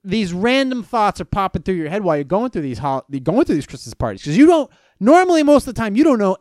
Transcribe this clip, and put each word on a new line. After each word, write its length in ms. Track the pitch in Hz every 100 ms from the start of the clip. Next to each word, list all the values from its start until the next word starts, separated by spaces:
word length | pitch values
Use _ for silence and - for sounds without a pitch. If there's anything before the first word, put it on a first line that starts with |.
these 300 | 196 214 190
random 500 | 175 226 262 269 254
thoughts 380 | 196 240 208 -
are 40 | 180
popping 360 | 208 190 190
through 140 | 175 185
your 120 | 151
head 160 | 190
while 140 | 185 151
you're 80 | 139
going 260 | 185 247
through 100 | 196
these 180 | 143 113
hol-, 260 | 139 135 -
you're 120 | 139
going 240 | 131 208 349
through 100 | 160
these 100 | -
Christmas 280 | 131 117
parties, 280 | - 117 95
'cause 140 | 147 165
you 100 | 311
don't, 240 | 330 269 _ _ -
normally 440 | 202 339 370 330
most 220 | 294 285 -
of 80 |
the 60 | 226
time, 160 | 226 202
you 80 |
don't 160 | 320 240
know 160 | 196 185